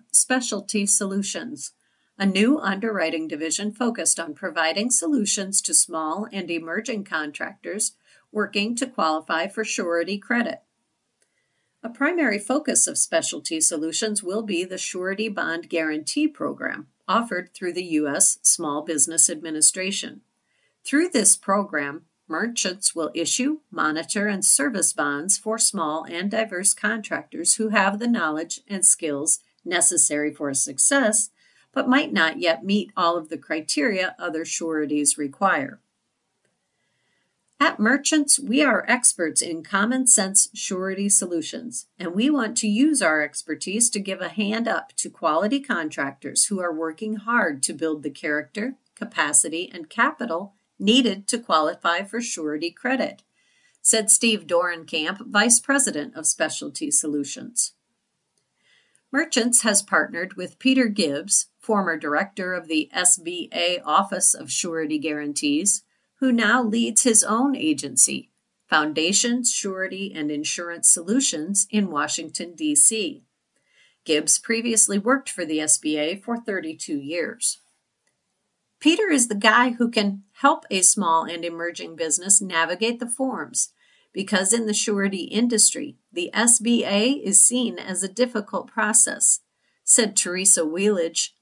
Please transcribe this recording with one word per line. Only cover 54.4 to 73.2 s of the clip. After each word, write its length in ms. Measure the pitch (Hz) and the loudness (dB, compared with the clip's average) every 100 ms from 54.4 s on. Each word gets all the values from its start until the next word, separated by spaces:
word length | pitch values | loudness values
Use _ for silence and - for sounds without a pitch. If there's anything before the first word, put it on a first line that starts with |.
| 160 | 0
Dorenkamp, 800 | 170 175 170 160 165 156 196 220 | 0 0 -4 -6 -4 -4 -6 -2
Vice 360 | 208 226 240 | 2 4 4
President 520 | - 277 269 160 147 | 4 0 0 -2 -6
of 140 | - 156 | -4 -4
Specialty 640 | - 156 - 147 143 147 | 0 -2 -2 -10 -8 -2
Solutions. 800 | 147 156 147 139 - - - - - _ _ _ _ _ _ _ _ _ _ _ _ _ | 0 0 -2 -4 -8 -8 -4 -4 -6 _ _ _ _ _ _ _ _ _ _ _ _ _
Merchants 480 | 269 320 - 233 240 | -2 0 0 4 4
has 200 | 226 202 | 4 2
partnered 520 | - 175 - 170 185 | 2 2 2 -2 -8
with 260 | - 180 - | -8 -12 -2
Peter 300 | 262 262 254 | 2 4 4
Gibbs, 560 | 208 160 139 190 - - _ | 2 0 0 0 0 0 _
former 380 | - 208 185 160 | -2 0 2 -2
director 580 | 151 147 196 - 185 | 0 0 -2 -4 -4
of 140 | 180 160 | -4 -2
the 220 | 160 151 | -2 -2
S 260 | - - - | 0 2 2
B 320 | 170 175 - | 0 -10 -6
A 260 | 175 175 180 | -2 -2 -2
Office 540 | - 160 196 - - | 2 2 2 2 0
of 180 | - 147 | 0 -4
Surety 480 | - 175 160 160 156 | -6 -4 -4 -2 -2
Guarantees, 840 | 156 151 147 143 147 143 202 - - _ _ - | -4 -6 -6 -4 0 0 0 -4 -6 _ _ -4
who 120 | 262 | 0
now 320 | 233 214 220 | 2 2 2
leads 400 | 226 233 233 220 | 2 0 0 2
his 200 | 254 220 | 4 4
own 320 | - 220 269 269 | 2 2 0 0
agency, 720 | 156 143 139 - - 135 - _ _ _ - | 0 -2 -2 2 2 2 -10 _ _ _ 0
Foundation 720 | 160 151 156 160 202 247 240 | 2 2 0 2 2 2 0
Surety 720 | 240 - 202 190 190 190 196 | 0 -2 -2 -4 -6 -6 -8
and 180 | - 151 | -6 -4
Insurance 580 | 147 156 - 170 170 - | -4 -4 -6 -8 0 4
Solutions, 800 | - 175 247 269 156 160 196 - | 4 2 0 2 0 -2 -2 0
in 200 | 214 196 | 0 0
Washington, 640 | 151 151 - 160 - 175 170 | 0 -2 -4 -6 -8 -10 -4
D 200 | 156 147 | 0 4
C. 480 | - 220 180 - | 4 4 -2 -8